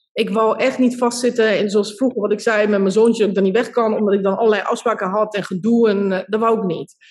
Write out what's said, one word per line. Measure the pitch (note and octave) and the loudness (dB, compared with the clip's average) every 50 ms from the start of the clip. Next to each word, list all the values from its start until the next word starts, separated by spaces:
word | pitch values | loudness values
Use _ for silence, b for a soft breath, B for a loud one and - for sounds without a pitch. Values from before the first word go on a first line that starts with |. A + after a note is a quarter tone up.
| _ _ - | _ _ -4
Ik | - A3 F#3 | -4 -2 -2
wou | G3 A3+ A3 A3 - - | 0 0 0 0 0 0
echt | A#3 C4 B3+ - | 0 0 2 2
niet | B3+ A#3+ B3 | 2 0 2
vastzitten | - B3+ A#3+ A#3+ - - A#3+ A#3+ A#3 A3 A3 G3+ | 0 -2 -2 -2 0 -2 -2 0 2 2 2 2
in, | D#3 G3+ G#3 | 0 0 0
zoals | F#3+ G#3+ G3+ G3+ - | 0 0 -2 -2 -4
vroeger | - C4 B3 - G#3 | -2 -2 -2 -2 -2
wat | G3 G3+ | -2 -2
ik | G#3 G#3 | -2 -2
zei | - A#3 A3 G#3 G#3+ | -2 0 2 2 2
met | G#3+ G#3 G3 | 2 2 2
mijn | G3 F#3+ | 2 2
zoontje, | F#3+ G#3+ A3 A#3 A3+ A3+ | 2 4 4 4 4 2
dat | G#3 G#3 | 0 0
ik | F#3+ | 2
dan | G3 G3 | 0 0
niet | F#3+ F#3 | 2 2
weg | A3+ B3+ B3 | 0 0 0
kan, | - A#3+ A3+ A3 G#3+ | 0 0 0 0 0
omdat | G#3+ G#3+ G3+ G3+ | 0 0 0 0
ik | G#3+ F#3+ | 0 0
dan | G3 G3 | 0 0
allerlei | G3 A#3 A3 G#3 G3 | 0 2 2 2 0
afspraken | - - A#3+ A#3 - A#3+ G#3+ A3 G#3 F#3 | 0 -4 -4 -2 -2 -2 -2 -2 -4 -4
had | F#3+ G#3+ G#3+ G#3+ G#3+ | -2 -2 -2 -2 -4
en | G3+ F#3 | -6 -6
gedoe | - F#3+ F3+ F#3 A3+ A#3 A#3 A#3 A3 | -6 -6 -4 -2 0 2 4 4 4
en, | G3+ G3+ G3+ G3 | 2 2 0 0
eh, | F#3 F3 - | -2 -2 -4
dat | - G#3 G#3+ | -4 -4 0
wou | A3+ A3+ A3+ | 0 0 0
ik | G#3 F#3+ | 0 -2
niet. | F3+ D#3+ - - - - _ b b | -4 -4 -6 -8 -12 -18 _ b b